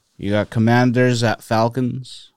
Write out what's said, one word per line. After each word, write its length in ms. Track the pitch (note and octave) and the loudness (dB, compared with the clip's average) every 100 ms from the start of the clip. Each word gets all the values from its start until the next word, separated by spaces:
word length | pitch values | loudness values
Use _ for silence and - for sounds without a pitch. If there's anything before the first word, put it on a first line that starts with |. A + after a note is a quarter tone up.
| _ - | _ -10
You 140 | G2 | -2
got 180 | G#2 G2 | -2 0
Commanders 720 | A#2 A2+ A#2+ B2+ A#2+ B2+ A#2+ | 0 2 4 2 2 2 2
at 200 | A#2 - | -2 -2
Falcons. 880 | - A2 A#2 A#2 B2 B2+ B2+ - - | -2 0 0 -2 -6 -6 -12 -20 -20